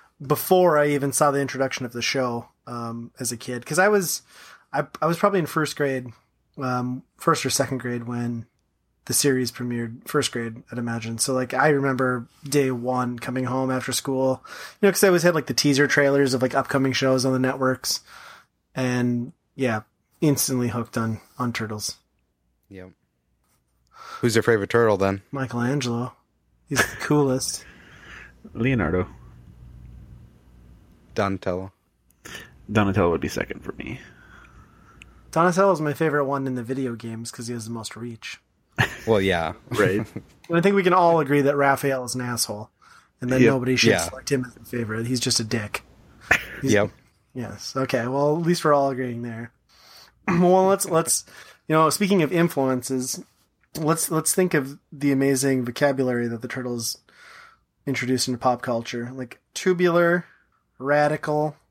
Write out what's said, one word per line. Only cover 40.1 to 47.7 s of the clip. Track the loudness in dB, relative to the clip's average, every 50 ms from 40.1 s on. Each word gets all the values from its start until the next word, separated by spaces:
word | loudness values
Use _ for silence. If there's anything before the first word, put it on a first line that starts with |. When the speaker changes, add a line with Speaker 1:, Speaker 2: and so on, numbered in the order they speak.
Speaker 1:
<laughs> | -10 -16 -16 _ _ _ -8 -2
And | 0
I | 2
think | 4 4 4
we | 4 4
can | 4 6
all | 6 6 6 4 4
agree | 2 4 2 4
that | 4 4 2
Raphael | 4 4 4 4 2 0 -2 -2 -2 -4
is | -6 -8
an | -8
asshole, | -6 -6 -4 -4 -4 -4 -6 -12 -12 -16 _ _ _ -20 -20 -20 _ _ _ _
and | -4 0
that | 4 6
Speaker 3:
Yep. | 6 6
Speaker 1:
nobody | 6 4 2 0 2
should | 4 4 4
Speaker 2:
Yeah. | 4 2 0 -4
Speaker 1:
select | -8 -12 -4 -2
him | -2 -2 -2
as | -6 -12
a | -20 -14
favorite. | -8 -6 -6 -4 -4 -4 -6 -4
He's | -2 -2 -2
just | 0 0 0 0
a | 0
dick. | -2 -4 -4 -4 -6 -8 -10 -12 _ -20 -20 -20 -20 _ -20 -2 0 0 0 0 -8 -12 -6
He's | 0 2 4
Speaker 2:
Yep. | 4 2 0 -4 _ _ _ _ _ _ _ _
Speaker 1:
Yes. | -10 -10 -10 -10 -12 -14 -8